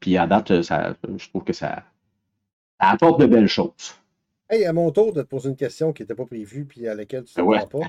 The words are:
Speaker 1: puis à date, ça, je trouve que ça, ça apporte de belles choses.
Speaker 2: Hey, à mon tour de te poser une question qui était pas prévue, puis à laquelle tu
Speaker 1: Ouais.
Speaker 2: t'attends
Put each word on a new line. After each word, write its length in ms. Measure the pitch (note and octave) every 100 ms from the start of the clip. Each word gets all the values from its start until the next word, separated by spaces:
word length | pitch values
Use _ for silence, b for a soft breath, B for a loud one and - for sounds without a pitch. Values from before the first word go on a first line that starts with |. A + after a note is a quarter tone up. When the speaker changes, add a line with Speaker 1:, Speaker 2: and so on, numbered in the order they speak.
Speaker 1:
puis 160 | - F2+
à 100 | E2+
date, 360 | G2 - F2
ça, 320 | E2+ D#2 E2+ - - F#2+
je 120 | -
trouve 160 | F#2
que 80 | -
ça, 320 | - - - - _ _ _ _ _ _ _ _ -
ça 80 | F#2
apporte 320 | G#2+ E3 D#3+
de 60 | C3
belles 200 | A#2 G2+
choses. 480 | - - - - - _ _ _ _ -
Speaker 2:
Hey, 160 | A3
à 80 | F3+
mon 180 | E3 E3+
tour 220 | C#3+ A3
de 80 | E3
te 40 | A#2+
poser 220 | C3+ C3+
une 60 | C3
question 360 | B2+ - D#3+
qui 100 | -
était 120 | G#2+
pas 100 | A2+
prévue, 400 | A#2+ A#2 G#2 C3
puis 240 | C#3+ A#2+ A2+
à 60 |
laquelle 300 | G#2+ G#2 C3
tu 160 | B2 -
Speaker 1:
Ouais. 160 | F3+ G#2+
Speaker 2:
t'attends 220 | - C#3+